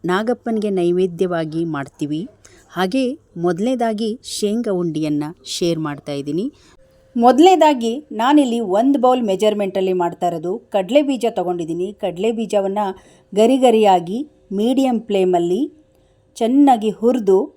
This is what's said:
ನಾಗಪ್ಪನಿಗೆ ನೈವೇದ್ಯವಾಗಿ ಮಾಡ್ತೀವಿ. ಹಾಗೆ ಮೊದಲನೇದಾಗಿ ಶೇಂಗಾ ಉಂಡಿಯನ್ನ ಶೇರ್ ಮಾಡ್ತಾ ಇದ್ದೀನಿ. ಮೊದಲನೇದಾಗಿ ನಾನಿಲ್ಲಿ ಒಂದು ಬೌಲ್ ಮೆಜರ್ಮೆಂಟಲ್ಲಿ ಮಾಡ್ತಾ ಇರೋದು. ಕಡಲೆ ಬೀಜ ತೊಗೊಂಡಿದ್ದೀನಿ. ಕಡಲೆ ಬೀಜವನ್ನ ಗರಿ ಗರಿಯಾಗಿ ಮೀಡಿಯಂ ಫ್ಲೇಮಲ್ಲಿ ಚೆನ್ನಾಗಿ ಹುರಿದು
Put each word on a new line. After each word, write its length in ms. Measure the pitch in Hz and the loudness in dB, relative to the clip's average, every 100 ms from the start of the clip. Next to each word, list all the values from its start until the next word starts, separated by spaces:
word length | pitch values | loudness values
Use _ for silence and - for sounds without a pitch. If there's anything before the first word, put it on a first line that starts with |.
| 170 | -2
ನಾಗಪ್ಪನಿಗೆ 600 | 185 220 240 240 220 208 | -2 -2 -4 -4 -4 -2
ನೈವೇದ್ಯವಾಗಿ 880 | 190 175 175 185 170 185 170 160 160 170 147 | 0 0 0 -2 -2 -2 -2 -4 -4 -4 -6
ಮಾಡ್ತೀವಿ. 460 | 135 _ 143 151 226 _ _ _ _ - | -8 _ -6 -6 -8 _ _ _ _ -6
ಹಾಗೆ 280 | 185 262 247 294 _ 175 | -2 -2 -2 -6 _ -4
ಮೊದಲನೇದಾಗಿ 720 | 170 170 226 254 233 208 220 233 - - | -2 0 -2 0 -2 -2 -6 -6 -12 -4
ಶೇಂಗಾ 360 | 208 220 226 185 | -2 -2 -2 -2
ಉಂಡಿಯನ್ನ 420 | 180 151 156 147 151 180 - - | -2 -2 -2 -2 -4 -10 -12 -4
ಶೇರ್ 240 | 175 165 156 | -2 -2 -4
ಮಾಡ್ತಾ 280 | 143 - 143 | -8 -10 -8
ಇದ್ದೀನಿ. 260 | 139 160 254 _ _ _ _ _ _ 240 | -6 -6 -6 _ _ _ _ _ _ 2
ಮೊದಲನೇದಾಗಿ 800 | 240 254 349 359 311 269 226 247 - 214 | 4 8 6 8 4 2 -2 -6 -10 -4
ನಾನಿಲ್ಲಿ 380 | 240 302 262 233 214 196 | 2 4 4 0 0 0
ಒಂದು 180 | 254 277 | 2 2
ಬೌಲ್ 200 | 247 254 220 | 2 2 0
ಮೆಜರ್ಮೆಂಟಲ್ಲಿ 680 | 190 214 208 196 196 190 185 | 2 0 0 -4 -2 -2 0
ಮಾಡ್ತಾ 260 | 175 170 180 | -2 -2 -4
ಇರೋದು. 220 | 165 165 202 _ | -4 -6 -8 _
ಕಡಲೆ 280 | 202 185 277 | -4 2 2
ಬೀಜ 220 | 285 262 226 220 | 2 -2 -2 -2
ತೊಗೊಂಡಿದ್ದೀನಿ. 520 | 175 175 160 170 185 202 | -4 -4 -6 -6 -8 -6
ಕಡಲೆ 300 | 196 170 214 226 | -8 -4 -4 -4
ಬೀಜವನ್ನ 440 | 214 208 196 202 202 190 _ _ _ | -2 -2 -2 -4 -4 -8 _ _ _
ಗರಿ 240 | 190 226 269 254 | 2 2 4 4
ಗರಿಯಾಗಿ 540 | 220 208 180 170 220 302 _ _ 196 | 6 4 4 0 -8 -10 _ _ -4
ಮೀಡಿಯಂ 420 | 226 262 262 226 - | 0 0 0 -2 -2
ಫ್ಲೇಮಲ್ಲಿ 540 | 202 185 180 170 190 294 _ _ _ _ _ _ - | 0 2 2 0 -2 -4 _ _ _ _ _ _ -4
ಚೆನ್ನಾಗಿ 540 | 226 269 285 240 214 - | 0 4 4 4 0 0
ಹುರಿದು 400 | 226 262 196 190 277 | 0 2 2 2 0